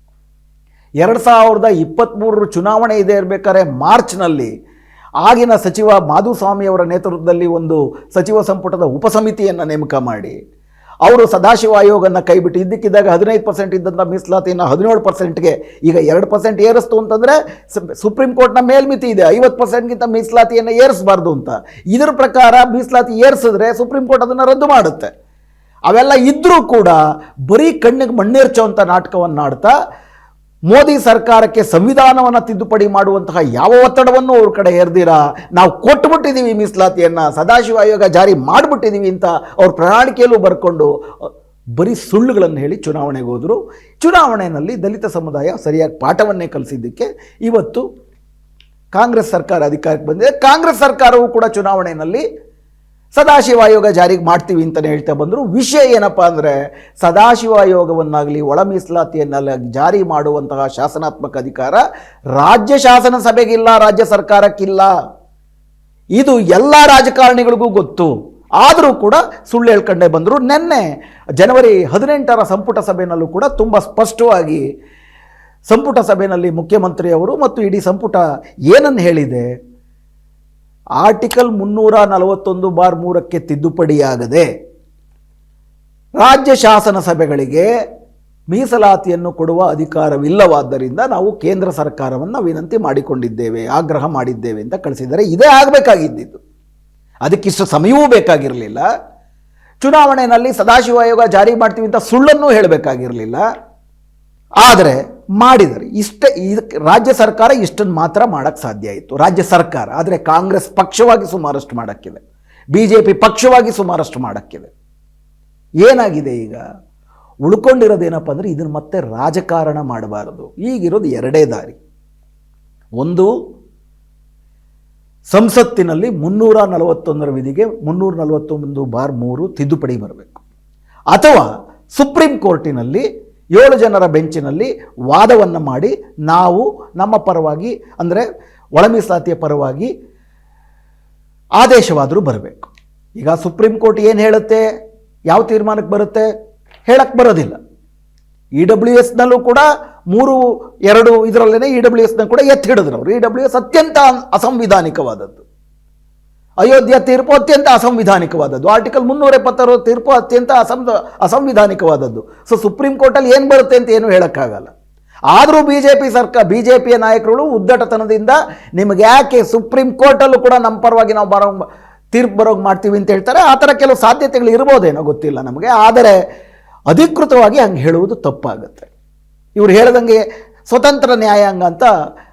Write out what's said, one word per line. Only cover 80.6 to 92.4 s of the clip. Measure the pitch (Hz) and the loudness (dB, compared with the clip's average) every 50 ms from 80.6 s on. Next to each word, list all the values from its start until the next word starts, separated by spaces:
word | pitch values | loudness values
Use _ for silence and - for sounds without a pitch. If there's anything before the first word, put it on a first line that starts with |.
| _ _ _ _ _ - - | _ _ _ _ _ -8 -4
ಆರ್ಟಿಕಲ್ | - 180 214 220 180 - 233 - 247 247 240 | 0 2 2 0 0 -4 -4 -2 0 0 0
ಮುನ್ನೂರ | 226 202 196 208 208 214 214 214 214 220 208 | -2 -4 -6 -4 -4 0 0 2 4 4 2
ನಲವತ್ತೊಂದು | 196 196 185 185 190 196 190 196 196 185 185 185 190 | 2 2 -2 0 -2 -2 -4 -4 -6 -6 -4 -4 -4
ಬಾರ್ | 175 165 180 185 175 | -2 0 0 0 0
ಮೂರಕ್ಕೆ | 165 170 175 175 175 170 - 175 165 | -2 -6 -4 -4 -4 -6 -4 -8 -10
ತಿದ್ದುಪಡಿಯಾಗದೆ | - - 151 143 147 170 - - 165 131 151 147 139 135 131 120 120 110 127 165 165 127 - - - - _ _ _ _ _ _ _ _ _ _ _ _ _ _ _ _ _ _ _ _ _ _ _ _ _ _ _ _ - | -6 -6 -8 -4 -4 -4 -2 -2 -2 0 0 0 0 -2 -2 -6 -6 -2 0 0 0 0 -2 -10 -16 -20 _ _ _ _ _ _ _ _ _ _ _ _ _ _ _ _ _ _ _ _ _ _ _ _ _ _ _ _ -2
ರಾಜ್ಯ | - 208 254 269 277 269 285 269 | 0 4 4 4 4 4 2 2
ಶಾಸನ | 247 - 214 220 208 208 214 196 190 | 4 4 4 4 4 2 0 -2 -2
ಸಭೆಗಳಿಗೆ | 160 175 165 151 160 147 147 139 135 123 139 160 180 214 233 233 208 - - - - _ _ _ _ _ _ _ _ - | -2 -4 -2 -2 -2 -2 -2 -4 -4 -4 -2 0 0 0 0 -2 -4 -8 -12 -20 -20 _ _ _ _ _ _ _ _ -6
ಮೀಸಲಾತಿಯನ್ನು | 170 226 269 240 233 220 214 202 190 185 190 185 175 170 175 175 170 | -4 -4 -2 -2 0 2 2 2 2 2 0 -4 -6 -4 -6 -8 -6
ಕೊಡುವ | - 160 160 170 175 185 | -6 -4 -4 0 0 0
ಅಧಿಕಾರವಿಲ್ಲವಾದ್ದರಿಂದ | 170 151 147 156 151 - 160 156 156 147 139 143 151 175 202 196 175 156 143 139 123 135 135 127 127 127 165 247 269 | 0 0 -4 -6 -6 -4 -4 -2 -2 -2 -2 -2 -2 0 2 2 2 2 0 -2 -4 -6 -8 -8 -8 -6 -6 -4 -4
ನಾವು | 233 180 190 208 208 208 | -4 -4 -4 -4 -6 -4
ಕೇಂದ್ರ | - 165 196 190 185 175 | -4 -4 -4 -2 -4 -6
ಸರ್ಕಾರವನ್ನ | 143 151 147 151 147 - 135 131 131 135 156 185 240 269 | -6 -6 -8 -8 -8 -8 -8 -8 -8 -8 -8 -8 -8 -6